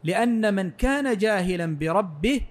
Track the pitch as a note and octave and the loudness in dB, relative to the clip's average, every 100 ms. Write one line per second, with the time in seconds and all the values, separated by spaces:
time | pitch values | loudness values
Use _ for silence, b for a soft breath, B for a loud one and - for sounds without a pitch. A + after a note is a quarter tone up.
0 | D3+ F#3 A#3+ A3+ G#3+ G3 F#3+ - B3 C#4+ | -2 0 2 2 2 0 -2 -2 0 0
1 | C#4 A3 G#3+ G#3 F3+ F3+ E3 D3+ D#3 F3 | 0 0 2 2 0 -2 -2 -2 0 0
2 | G3 D3 G3+ C4+ - | 0 -2 0 0 -4